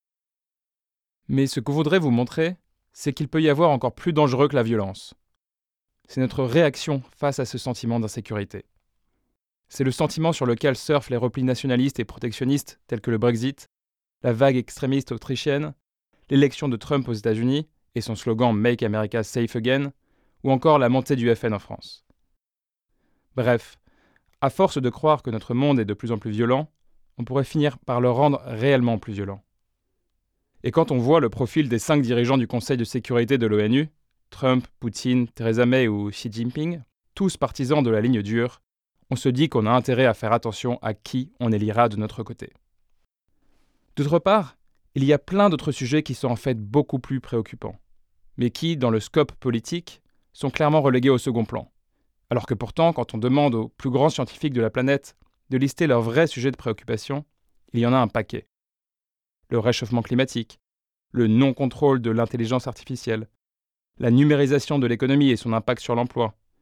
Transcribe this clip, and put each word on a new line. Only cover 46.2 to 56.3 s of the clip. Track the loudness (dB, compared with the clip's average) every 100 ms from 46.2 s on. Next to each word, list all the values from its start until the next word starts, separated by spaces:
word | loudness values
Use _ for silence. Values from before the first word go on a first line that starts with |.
| -2
en | -2
fait | -2 -4
beaucoup | 0 0 0 -4
plus | -4 -8
préoccupants, | -4 -4 -4 -10 -14 -14 _ _ _ _ _ -4
mais | -2
qui, | -2 -2 0
dans | 2
le | 0
scope | 2 0 0
politique, | -2 -4 -4 -4 -8 -8 -20 _ _ _
sont | -8 -8
clairement | -2 0 2
relégués | 2 2 2
au | 0
second | -2 -4
plan. | -4 -8 -12 _ _ _ _ _ _
Alors | -6 -4
que |
pourtant, | -6 -6 0 0
quand | 0 -6
on | -4
demande | 0 2 2 0
aux | -6
plus | -8 -4
grands | 2 2
scientifiques | 0 -8 -6 -4
de | -2
la | -2
planète | 0 0 0 -4 _ _ _ _
de | -2
lister | -2 0 2
leurs | 2
vrais | 2 2
sujets | 0